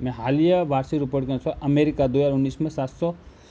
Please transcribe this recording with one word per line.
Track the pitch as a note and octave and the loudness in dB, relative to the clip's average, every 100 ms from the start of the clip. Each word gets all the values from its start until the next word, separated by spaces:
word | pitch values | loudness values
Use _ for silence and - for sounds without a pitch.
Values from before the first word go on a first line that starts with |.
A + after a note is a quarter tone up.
में | B2+ | -8
हालिया | A#2 A#2 C#3 E3 F3+ | -4 0 2 4 2
वार्षिक | D#3+ C#3 C3 D3+ | 2 -2 -2 -2
report | C#3 C#3 C3 | -2 -2 -2
के | |
अनुसार | C3 - - | -4 -4 -4
अमेरिका | C#3+ D3 D3+ D3 C3+ | 0 2 2 2 2
दो | C3 | 2
हज़ार | C#3+ | 2
उन्नीस | C3+ C3+ C3 | 2 0 -2
में | D#3 | -4
सात | C#3 C3 | -4 -6
सौ | - E3+ E3+ - - - | -4 -4 -4 -14 -20 -20